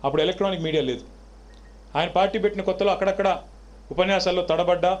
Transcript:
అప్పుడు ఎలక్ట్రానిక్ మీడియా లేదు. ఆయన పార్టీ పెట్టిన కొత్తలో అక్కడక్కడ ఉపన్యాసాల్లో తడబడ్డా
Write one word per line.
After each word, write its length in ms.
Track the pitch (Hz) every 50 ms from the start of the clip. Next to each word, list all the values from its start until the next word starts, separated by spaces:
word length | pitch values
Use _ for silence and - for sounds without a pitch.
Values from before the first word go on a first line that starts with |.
| -
అప్పుడు 140 | 139 139 156 156
ఎలక్ట్రానిక్ 400 | 170 185 - 196 196 190 170 165
మీడియా 160 | 160 156 156 135 127
లేదు. 140 | 120 - - - - - - - - - - - - - - - - - - - -
ఆయన 140 | 143 165 175 - 180
పార్టీ 200 | 190 196 - 220 185
పెట్టిన 180 | 208 208 196 185 190
కొత్తలో 220 | 185 - 202 202 185
అక్కడక్కడ 340 | - 190 190 190 - 196 196 180 - - - - - - - - - - - 139
ఉపన్యాసాల్లో 480 | 147 180 190 196 185 - 185 180 180 175 175
తడబడ్డా 420 | 160 165 180 175 180 170 170 180 190 190